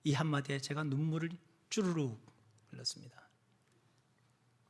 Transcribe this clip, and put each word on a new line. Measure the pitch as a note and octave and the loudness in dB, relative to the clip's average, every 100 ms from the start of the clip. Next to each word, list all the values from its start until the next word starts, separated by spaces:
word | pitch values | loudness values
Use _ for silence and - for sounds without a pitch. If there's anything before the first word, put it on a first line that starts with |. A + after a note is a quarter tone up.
이 | D#3 | 4
한마디에 | C#3 D#3+ C#3+ C3+ C#3 | 2 4 2 0 -4
제가 | C3+ D3 | -2 -2
눈물을 | D#3 C3+ D#3 D#3+ E3 F3 - _ _ | 0 2 2 0 -2 -6 -16 _ _
쭈루룩 | - F#3+ E3 C3+ A2 - - - - _ | 0 2 2 0 -2 -14 -20 -20 -20 _
흘렸습니다. | B2 A#2+ - A#2+ - - _ _ _ _ _ _ _ _ _ _ _ _ _ _ | -8 -8 -8 -14 -20 -20 _ _ _ _ _ _ _ _ _ _ _ _ _ _